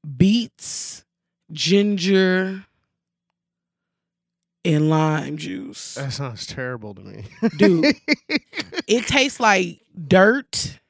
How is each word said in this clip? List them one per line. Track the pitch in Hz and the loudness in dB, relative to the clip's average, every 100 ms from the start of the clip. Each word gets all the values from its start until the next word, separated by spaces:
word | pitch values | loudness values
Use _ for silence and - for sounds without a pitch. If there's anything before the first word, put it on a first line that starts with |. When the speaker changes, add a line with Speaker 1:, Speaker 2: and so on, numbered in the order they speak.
| 156 131 | -14 2
Speaker 1:
beets, | 190 226 226 _ - - - - _ _ _ _ _ | 2 2 -2 _ -10 -10 -10 -14 _ _ _ _ _
ginger, | 156 147 196 202 202 180 190 185 185 190 190 - _ _ _ _ _ _ _ _ _ _ _ _ _ _ _ _ _ _ _ | -8 2 2 2 0 2 2 4 2 -2 -8 -16 _ _ _ _ _ _ _ _ _ _ _ _ _ _ _ _ _ _ _
and | 180 151 156 | 0 2 4
lime | 156 156 151 131 151 | 2 2 0 -4 -10
juice. | 151 92 - - - | -10 -10 -10 -12 -10
Speaker 2:
That | - 139 | -8 -8
sounds | - 139 110 - | -8 -10 -10 -14
terrible | - 127 123 107 | -10 -10 -10 -12
to | 98 | -16
me. | 98 104 104 - 220 147 | -18 -18 -18 -4 -4 4
Speaker 1:
Dude, | 202 170 277 - - 294 _ 302 | 4 6 2 0 -2 -4 _ -6
Speaker 2:
<laughs> | _ - - 359 - | _ -12 -8 -8 0
Speaker 1:
it | 233 226 | -2 2
tastes | 277 269 - | 0 0 0
like | 226 196 180 - _ - 147 | 2 2 0 -8 _ -18 2
dirt | 185 202 262 - - - - | 6 6 4 -2 -4 -4 -8